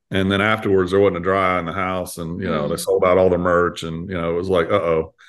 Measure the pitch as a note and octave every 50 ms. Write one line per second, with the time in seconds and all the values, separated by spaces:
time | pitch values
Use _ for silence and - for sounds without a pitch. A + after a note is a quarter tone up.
0 | _ - G2+ F#2+ F#2+ F#2+ G2 G2 G2+ A2 A2 - - G#2+ G2 F#2+ F#2 F2+ F#2 G2
1 | G2+ G2 F2+ E2+ E2+ F#2 F#2+ G2 F#2+ F#2 F#2 F2+ E2+ E2 E2 G2 F#2 F#2 F#2 F#2
2 | F2+ E2+ - - E2+ D#2+ E2+ F#2+ G2 F2+ E2 D2+ D2 D2 E2 - - - F#2+ F#2+
3 | G2 F#2 F2+ F#2 F#2 F#2 F2+ F2 F2+ F2+ F2 F2 F2 F2 E2+ - - E2 E2 E2
4 | E2+ F2 F#2+ F2 E2 E2 E2+ F2 F2+ F#2 F#2 F2 E2+ - G#2 G2+ D#2+ E2+ E2 D#2+
5 | D#2+ - _ _ _